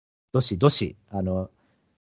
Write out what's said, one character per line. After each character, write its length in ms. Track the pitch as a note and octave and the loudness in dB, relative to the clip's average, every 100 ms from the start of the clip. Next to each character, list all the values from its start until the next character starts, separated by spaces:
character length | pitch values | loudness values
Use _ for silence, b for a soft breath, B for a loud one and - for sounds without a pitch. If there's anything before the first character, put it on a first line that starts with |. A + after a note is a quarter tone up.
| _ _ _ | _ _ _
ど 60 | B2+ | -2
し 160 | - F#2 | -2 2
ど 120 | D3 | 2
し、 260 | - G2+ - _ | 2 -2 -6 _
あ 100 | G2+ | -6
の、 300 | F#2 F#2 F#2 _ _ _ _ _ _ | -2 -4 -6 _ _ _ _ _ _